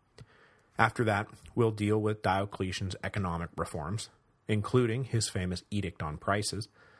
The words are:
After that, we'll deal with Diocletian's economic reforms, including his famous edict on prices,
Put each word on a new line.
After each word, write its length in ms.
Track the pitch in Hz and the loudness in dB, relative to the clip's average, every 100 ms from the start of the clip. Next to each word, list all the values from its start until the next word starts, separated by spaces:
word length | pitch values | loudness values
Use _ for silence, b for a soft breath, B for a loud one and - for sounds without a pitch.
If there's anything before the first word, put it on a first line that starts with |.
| _ - B B B B B - | _ -20 B B B B B 2
After 260 | 113 - | 2 4
that, 220 | 110 101 110 - - | 2 2 0 -8 -4
we'll 180 | - 113 | 2 2
deal 260 | 104 104 107 | 4 2 4
with 240 | 107 107 | 2 0
Diocletian's 720 | 98 95 98 - 95 - 95 95 | 2 2 0 -2 -4 -2 -4 -4
economic 480 | 98 - 92 85 85 - | -6 -2 -2 -2 -4 -6
reforms, 540 | 82 85 76 110 - _ _ _ - | -6 -4 -4 -6 -8 _ _ _ -2
including 580 | 107 101 127 117 120 | -2 2 2 2 0
his 240 | 131 113 - | -2 -2 0
famous 340 | 95 90 90 - | -2 -2 -4 -4
edict 320 | 104 90 - | -4 -4 -4
on 160 | 78 78 | -6 -4
prices, 500 | - 104 104 92 - b b b | -2 0 -2 -6 -8 b b b